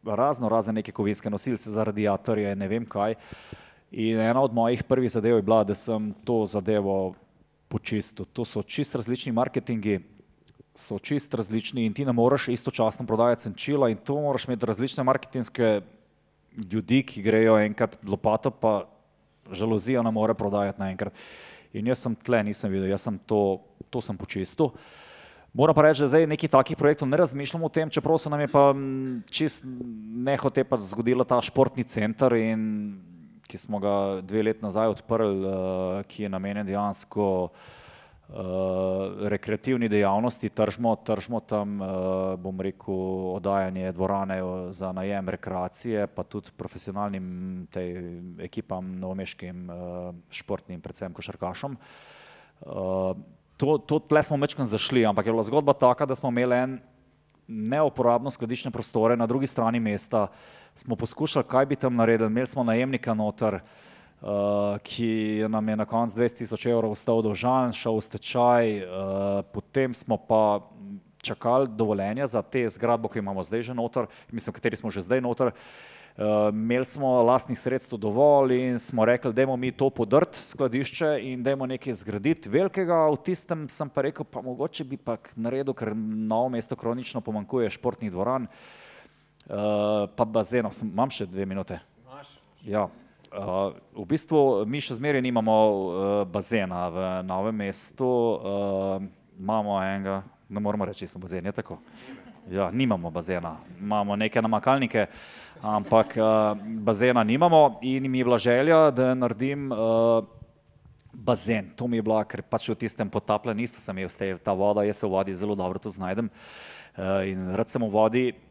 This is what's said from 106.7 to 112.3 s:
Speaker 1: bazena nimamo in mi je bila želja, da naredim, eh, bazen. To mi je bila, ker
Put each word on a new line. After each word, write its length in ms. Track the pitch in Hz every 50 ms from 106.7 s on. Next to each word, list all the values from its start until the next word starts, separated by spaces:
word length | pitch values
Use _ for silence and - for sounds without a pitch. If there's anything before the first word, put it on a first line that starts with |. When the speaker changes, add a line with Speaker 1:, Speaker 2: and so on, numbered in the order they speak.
| 113 110 104
Speaker 1:
bazena 400 | 110 110 101 120 127 123 123 110
nimamo 560 | 107 120 139 170 175 165 156 147 135 110 -
in 300 | 120 127 131 135 135 135
mi 60 | 127
je 60 | 127 123
bila 140 | 120 123
želja, 540 | 113 101 123 120 127 139 160 165 160 156 147
da 220 | 131 123 127 127 127
naredim, 580 | 127 123 120 113 101 131 135 143 143 139 135
eh, 40 | 123 107 113 113 113 113 117 117 117 113 101 - - - - _ _ _ _ _ _ _ _ - - _ _ - -
bazen. 580 | - 107 127 120 - - 113 117 107 98 80 -
To 120 | - 123
mi 100 | 123 117
je 40 | 113
bila, 220 | 104 110 110 110 107
ker 160 | -